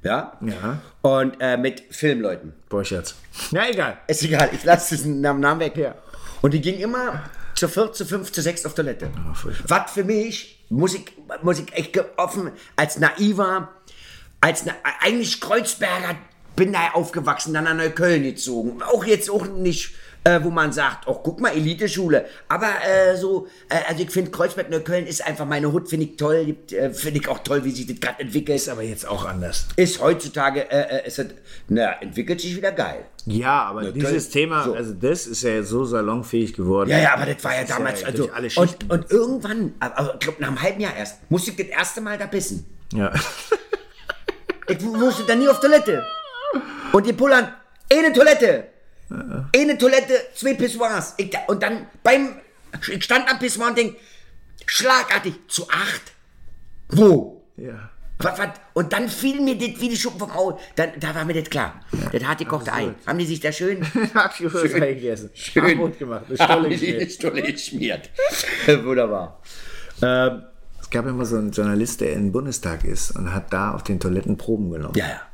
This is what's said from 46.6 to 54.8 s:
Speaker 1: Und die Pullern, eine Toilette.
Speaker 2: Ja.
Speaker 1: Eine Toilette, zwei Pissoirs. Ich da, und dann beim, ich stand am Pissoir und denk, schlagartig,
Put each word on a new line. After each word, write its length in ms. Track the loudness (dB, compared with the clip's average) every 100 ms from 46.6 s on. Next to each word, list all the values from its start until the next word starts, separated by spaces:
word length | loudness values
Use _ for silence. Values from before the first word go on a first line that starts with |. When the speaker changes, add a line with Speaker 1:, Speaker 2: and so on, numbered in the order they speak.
| -6 -12 4
Speaker 1:
Und 140 | 4 6
die 60 |
Pullern, 400 | 2 6 6 4 -6 _ -20 4
eine 200 | 6 6
Toilette. 560 | 8 8 8 6 4 0 -18 -20 -20 -12
Speaker 2:
Ja. 380 | -10 -8 -8 2
Speaker 1:
Eine 220 | 4 4 6
Toilette, 380 | 6 6 4 0 0
zwei 200 | -2 0
Pissoirs. 600 | 2 0 0 0 0 -4 -6
Ich 120 | -4
da, 100 | -4 -2
und 140 | 0
dann 240 | 0 -4 -10 0
beim, 340 | 4 4 4 -6 -20 _ -16 -10 -6
ich 160 | -6
stand 240 | 2 2 2
am 80 | 0
Pissoir 300 | 0 0 0
und 100 | 2
denk, 180 | 0 -2 -20 -20 -20 -20 -20 -12 -4
schlagartig, 680 | 0